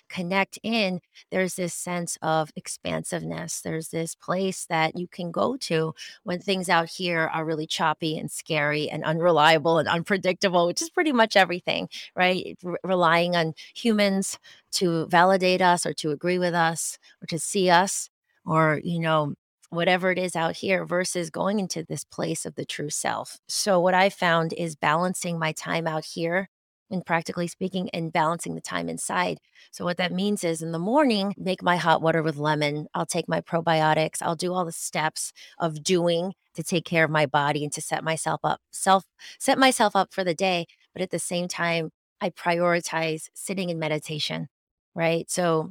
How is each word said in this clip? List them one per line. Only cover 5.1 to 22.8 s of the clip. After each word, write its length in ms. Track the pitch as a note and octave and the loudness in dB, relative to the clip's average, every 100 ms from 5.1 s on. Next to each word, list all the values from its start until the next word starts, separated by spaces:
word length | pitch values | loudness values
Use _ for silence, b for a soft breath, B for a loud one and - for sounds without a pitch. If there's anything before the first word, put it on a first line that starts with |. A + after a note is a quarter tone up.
| - F3 | -8 -6
go 280 | G3+ A3 C4+ | -2 -2 -2
to 340 | - D#3+ D#3+ B B B | -2 0 0 B B B
when 180 | - F3+ | -8 -6
things 300 | - F#3+ F3+ | -2 -2 2
out 180 | E3+ E3 | 2 2
here 400 | - F3+ E3 D#3+ | -4 -2 0 0
are 100 | D#3+ | -2
really 220 | D#3+ D#3 D#3+ | -2 -4 -4
choppy 500 | - D#3+ - D#3+ D#3+ | 0 0 0 -2 -4
and 140 | - | -6
scary 580 | - - D3+ D3 D3+ D3 | -10 -4 0 0 0 -2
and 160 | D#3 | -4
unreliable 760 | D#3 D#3+ F3 D#3 D#3 D#3+ E3 E3 | -2 2 4 8 8 6 4 2
and 80 | G#2 | 2
unpredictable, 800 | E3+ E3 G3 F#3 F3+ G3 F3 F3 | 0 0 0 0 0 2 4 2
which 140 | - | 0
is 80 | E4 | -2
pretty 240 | F4+ D#4 | 0 2
much 240 | B3 A3 G3 | 4 4 4
everything, 540 | F3 F3+ - E3 F3+ B B - | 4 0 -4 -4 -4 B B 0
right? 400 | F3+ F#3 - - | 2 2 -4 -10
Re-, 140 | F3+ E3+ | -8 -6
relying 540 | F3 F3+ E3 E3+ F3 F3 | 0 4 6 4 4 2
on 160 | D#3+ - B | 0 -4 B
humans 640 | - A#3 G#3 G3+ F#3+ - - B B _ | -2 0 2 2 2 -2 -8 B B _
to 340 | - F3 E3 - | -2 0 0 2
validate 520 | E3+ F#3 F#3+ F#3 F3+ | 6 6 6 4 4
us 240 | F3+ F3 | 4 4
or 80 | D3+ | 0
to 180 | - D#3 | -4 -4
agree 260 | C#3+ F3 F3+ | -2 -2 0
with 160 | F3 | 2
us 440 | E3+ E3 D#3+ - - b b | 2 2 0 -6 -10 b b
or 40 | - | -8
to 120 | D#3+ | -6
see 300 | - G3+ F3+ | -2 2 6
us 400 | E3+ G3 - - _ _ _ F3+ | 6 4 -2 -8 _ _ _ 0
or, 340 | D#3+ D#3 D3 | 4 4 2
you 180 | F3 E3+ | -2 -2
know, 340 | E3 D#3 D3 - _ _ _ | 2 2 0 -6 _ _ _
whatever 420 | E3+ F3 F3+ F#3 | 0 2 4 2
it 60 | F3+ | 0
is 180 | F3+ E3 | -2 -2
out 180 | E3 E3+ | -2 -2
here 280 | G3+ F3+ | 0 0
versus 460 | D#3+ F3 F#3 F3+ D#3+ | 0 -2 0 -4 -4
going 280 | E3+ F#3 G#3+ | -2 -2 0
into 240 | F#3 E3 | -2 -6
this 220 | E3+ D3+ | -6 -8
place 420 | - - E3 D#3+ D#3+ | -8 -6 -4 -4 -6
of 80 | |
the 100 | - | -10
true 260 | - - | -8 -8